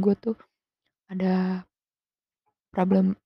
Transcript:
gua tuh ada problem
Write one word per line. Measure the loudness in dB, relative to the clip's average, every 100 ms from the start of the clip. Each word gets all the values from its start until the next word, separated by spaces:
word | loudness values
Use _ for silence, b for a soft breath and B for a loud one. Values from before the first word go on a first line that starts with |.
gua | 2 0
tuh | -4 -8 _ _ _ _ _ _ -14
ada | -4 0 0 -2 -6 -10 _ _ _ _ _ _ _ _ _ _
problem | -2 2 2 2 -2